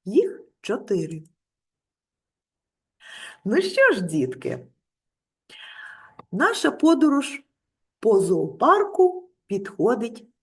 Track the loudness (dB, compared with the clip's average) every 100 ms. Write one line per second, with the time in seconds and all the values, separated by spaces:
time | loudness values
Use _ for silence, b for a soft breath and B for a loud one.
0 | -2 0 0 -4 -18 _ -8 -8 -4 -4
1 | -4 -10 -16 _ _ _ _ _ _ _
2 | _ _ _ _ _ _ _ _ _ _
3 | B B B B -2 0 0 4 4 4
4 | -2 -2 -2 -4 -8 -8 -12 _ _ _
5 | _ _ _ _ _ B B B B B
6 | B B -10 -2 0 0 -2 2 2 4
7 | 4 2 -2 -10 _ _ _ _ _ _
8 | 2 2 2 0 -2 0 2 4 2 2
9 | 2 0 -12 _ -8 -8 -6 -2 0 0
10 | -4 -10 -20 _